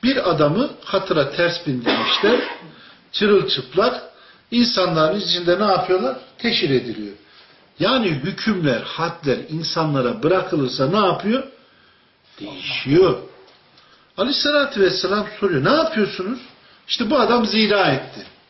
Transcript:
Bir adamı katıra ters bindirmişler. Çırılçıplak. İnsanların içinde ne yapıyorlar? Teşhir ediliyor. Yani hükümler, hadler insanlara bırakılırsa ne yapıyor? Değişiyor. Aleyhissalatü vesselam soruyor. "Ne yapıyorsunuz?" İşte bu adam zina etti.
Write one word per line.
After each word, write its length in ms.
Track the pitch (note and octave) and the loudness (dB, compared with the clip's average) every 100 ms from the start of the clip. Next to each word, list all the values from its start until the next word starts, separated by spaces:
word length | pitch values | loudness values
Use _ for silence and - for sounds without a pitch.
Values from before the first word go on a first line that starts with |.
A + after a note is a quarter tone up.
Bir 280 | A#3+ C4+ - | 0 0 0
adamı 400 | D#3 D3 F3 C#4+ - - | 2 2 2 -2 -6 -4
katıra 440 | G3 F#3+ E3+ C3+ | -4 0 0 0
ters 360 | - E3+ E3+ - | 0 -2 0 -4
bindirmişler. 720 | B2+ A#2+ A2+ A2+ - - B3 - - - - - - _ | -4 0 -2 0 0 2 2 0 -10 -18 -20 -20 -20 _
Çırılçıplak. 880 | - G3+ G3+ D#3 - A#2+ - A#3+ B3 - - - - _ | -2 4 4 4 -4 -2 0 0 0 -12 -20 -20 -20 _
İnsanların 680 | A#3+ A#3+ - F3+ D#3+ D#3 G3+ | 0 2 2 0 2 2 0
içinde 400 | F3+ F3 F3 F3+ | -2 -2 0 2
ne 40 | |
yapıyorlar? 520 | G#3 F#3 - F#3 B3 B3+ - _ | 2 0 2 0 0 -6 -12 _
Teşhir 320 | A#3 - E3 | -4 -2 0
ediliyor. 440 | C3 A#2 G#2+ G#2 G2+ - - - _ _ _ | 0 0 -10 -10 -14 -20 -20 -20 _ _ _
Yani 300 | F3+ B3+ G#3+ | 0 2 0
hükümler, 720 | D3 D3+ G3 - G3 D3+ A#2 | -2 -6 -4 -2 0 0 0
hadler 580 | - - E3 E3+ C#3+ A#2 - | -4 -6 -6 -4 -2 -2 -4
insanlara 720 | D#3 D#3+ - D#3 C#3+ A#2+ A2 | -8 -6 -2 0 0 0 0
bırakılırsa 680 | C#3 F#3 F3+ E3 C3 - C3+ | 0 0 0 -2 -2 0 0
ne 180 | G3+ G3 | 2 2
yapıyor? 380 | E3 G3 B3 C4+ - _ _ _ _ _ _ _ - | 0 0 -2 -2 -16 _ _ _ _ _ _ _ -18
Değişiyor. 760 | - - - - C3 D#3 F#3 C3 - - - _ _ _ _ _ _ - | -16 -12 -8 -6 2 6 6 2 -6 -20 -20 _ _ _ _ _ _ -4
Aleyhissalatü 640 | A3 C#4+ D4 D4 C#4 G#3+ | -2 0 0 0 0 2
vesselam 460 | F#3+ - F3+ G#3 G#3 - | 2 2 -2 -2 -4 -2
soruyor. 240 | G3+ D#3+ | -2 0
"Ne 80 | D3+ | 2
yapıyorsunuz?" 680 | D4 D#4+ A3+ G3 - F#3 B3+ - - - - - | 2 2 0 -2 -2 -6 -8 -10 -20 -20 -20 -10
İşte 220 | - A3 | -4 0
bu 80 | C#4+ | 2
adam 280 | G#3+ A#3+ G#3+ | 4 2 2
zina 400 | G#3+ G#3+ G3+ F3 | 2 2 4 2
etti. 360 | B2+ - - - - _ | 0 -4 -16 -20 -20 _